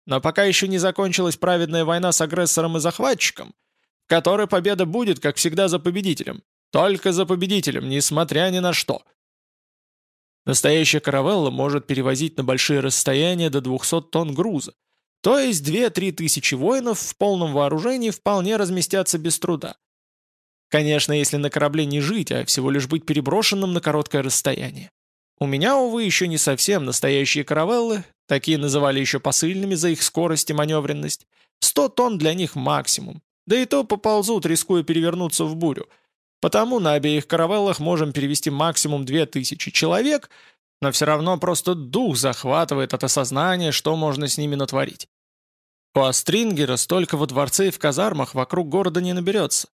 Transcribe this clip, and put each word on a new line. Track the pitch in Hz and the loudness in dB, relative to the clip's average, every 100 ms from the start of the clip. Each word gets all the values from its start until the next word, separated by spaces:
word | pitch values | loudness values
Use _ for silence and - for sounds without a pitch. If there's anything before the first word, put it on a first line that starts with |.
| - | -4
Но | 135 | -2
пока | 160 160 202 | 0 2 2
ещё | 175 196 | 2 0
не | 190 | 0
закончилась | 185 180 190 180 180 - | 0 0 0 0 0 0
праведная | 180 175 165 165 | 0 2 0 0
война | 160 170 180 | 0 0 0
с | 160 | 0
агрессором | 160 170 175 - 165 165 | 0 0 0 0 0 0
и | |
захватчиком, | 165 165 262 233 - - - - _ _ _ _ - | -2 0 0 0 -2 -4 -12 -18 _ _ _ _ 0
в | |
которой | 165 170 202 208 | 2 4 2 2
победа | 190 185 190 175 | 0 2 0 0
будет, | 214 220 151 | 0 0 0
как | 151 - | -2 0
всегда, | 170 160 190 | 0 2 2
за | 165 | 0
победителем. | 175 180 190 143 - - - _ _ | -2 -2 -2 -2 -6 -10 -16 _ _
Только | 135 185 196 196 | 2 2 2 0
за | 175 185 | 0 0
победителем, | 185 185 202 147 131 131 | 0 0 0 0 -2 -4
несмотря | 139 139 151 165 147 185 | -2 0 0 0 0 0
ни | 180 | 0
на | 180 | 0
что!" | 160 - 123 - _ _ _ _ _ _ _ _ _ _ _ _ _ - | 0 -2 -6 -10 _ _ _ _ _ _ _ _ _ _ _ _ _ -2
Настоящая | 131 147 160 151 151 | 2 4 4 4 2
каравелла | - 139 139 202 143 | 2 0 2 2 0
может | 127 139 143 117 | 0 0 -2 -2
перевозить | 135 131 131 156 151 | -2 0 0 -2 -2
на | |
большие | 127 131 - 143 | 0 0 2 2
расстояния | 135 - - 135 170 180 165 | 2 0 2 2 2 0 0
до | 139 | 0
двухсот | 127 131 - 165 156 | -2 -2 0 -2 0
тонн | 165 160 139 | -2 0 -2
груза, | 214 156 - - _ _ _ _ | -2 -2 -6 -14 _ _ _ _
то | 196 277 | 2 2
есть | 262 180 | 2 0
две-три | 143 185 240 175 190 | 0 0 0 0 -2
тысячи | 160 160 143 - | -2 -2 -2 -2
воинов | 131 165 262 240 214 | 0 0 0 0 -4
в | - - | -6 -2
полном | 202 190 165 | 0 2 0
вооружении | 139 143 156 226 262 226 | 2 2 0 -2 -2 -2
вполне | - 202 202 180 220 | -2 0 0 0 0
разместятся | 185 185 160 190 185 170 | 0 0 0 0 0 -2
без | 165 - | -2 -2
труда. | 170 151 - - _ _ _ _ _ _ _ _ _ | -2 -2 -6 -14 _ _ _ _ _ _ _ _ _
Конечно, | 151 151 151 - | 0 2 2 2
если | 147 143 147 | 0 0 0
на | 143 | -2
корабле | 147 143 156 143 | 0 0 2 0
не | 147 | 0
жить, | 143 220 - | 0 -2 -2
а | 123 127 | -2 -2
всего | - 131 | 0 0
лишь | 143 131 | 0 0
быть | 160 - | -4 -2
переброшенным | 151 135 190 214 196 190 | -2 0 0 2 0 0
на | 175 | -2
короткое | 160 151 147 147 | 0 0 0 -2
расстояние. | 131 - 139 131 127 135 - _ _ _ _ _ | 0 0 0 -2 -6 -12 -18 _ _ _ _ _
У | 143 | -4
меня, | 139 202 277 | 0 2 2
увы, | 247 226 | 2 0
ещё | 214 - 180 | 0 0 0
не | 156 | 0
совсем | - 131 - 202 135 | 0 0 0 0 -2
настоящие | 120 139 139 139 151 | -2 0 2 0 -2
каравеллы, | 139 151 170 240 233 208 - _ - | 0 0 2 0 0 -4 -8 _ -4
такие | 139 - 156 | -2 0 0
называли | 143 143 143 135 | 0 2 2 2
ещё | 135 143 | 0 -2
посыльными | 147 127 165 190 196 | 0 0 0 -2 -2
за | 175 170 | 0 0
их | 156 | 0
скорость | - - 170 156 - | -2 0 0 0 -2
и | |
манёвренность. | 151 151 156 143 147 151 - _ _ _ _ | 0 0 0 -2 -4 -6 -8 _ _ _ _
Сто | - - 277 | 0 2 2
тонн | - 247 196 | 2 0 2
для | 156 175 | 0 0
них | 165 143 | -2 -2
максимум, | 131 147 - - - 147 - _ - | -2 0 0 -4 -6 -16 -20 _ -2
да | 233 | 0
и | 254 | 2
то | 277 | 0
поползут, | 226 208 220 208 196 220 156 | 0 -2 2 2 2 0 0
рискуя | 165 - 180 | 0 2 0
перевернуться | 151 165 165 170 175 - 156 | 2 0 0 -2 -2 -2 -2
в | 160 | -2
бурю. | 165 131 - _ _ _ _ _ | -2 -2 -8 _ _ _ _ _
Потому | - 208 233 247 | 0 2 2 2
на | 165 | 2
обеих | 147 147 151 - | 2 2 0 0
каравеллах | 165 165 208 202 165 | 0 2 2 0 0
можем | 156 175 151 | 0 0 0
перевести | 139 139 147 156 | -2 -2 -2 -2
максимум | 139 165 160 151 147 | 0 0 0 -2 -2
две | 131 156 151 | 0 0 0
тысячи | 143 127 - - | -2 -6 -6 -4
человек, | - 160 180 269 294 - - - _ _ _ | 0 2 2 2 0 -4 -20 -20 _ _ _
но | 139 | -2
всё | 127 151 | 0 2
равно | 151 165 175 | 2 2 0
просто | - 170 - 175 | 0 0 0 -2
дух | 127 170 247 123 | -2 -2 0 0
захватывает | 131 120 127 151 165 139 131 | 0 -2 0 0 2 0 -2
от | 131 | -2
осознания, | 131 147 127 135 175 180 165 | -2 -2 -2 0 0 0 0
что | 135 151 160 | -2 0 0
можно | 156 139 143 | -2 -2 -4
с | 151 | -4
ними | 147 143 | -2 -2
натворить. | 135 135 139 - - _ _ _ _ _ _ _ _ 139 | -2 -2 -4 -6 -18 _ _ _ _ _ _ _ _ 2
У | |
Астрингера | 135 127 - 196 233 160 139 123 | 4 2 2 2 2 0 0 0
столько | - 180 170 151 | 0 0 0 0
во | 143 | 0
дворце | 131 139 - 196 | 0 0 0 0
и | |
в | - | 0
казармах | 151 139 208 160 127 135 | 0 0 0 -2 -4 -4
вокруг | 127 180 160 | -2 -2 -2
города | 175 185 165 | 0 0 -2
не | 180 | -2
наберётся. | 180 175 208 147 - - | -2 -2 0 0 -2 -6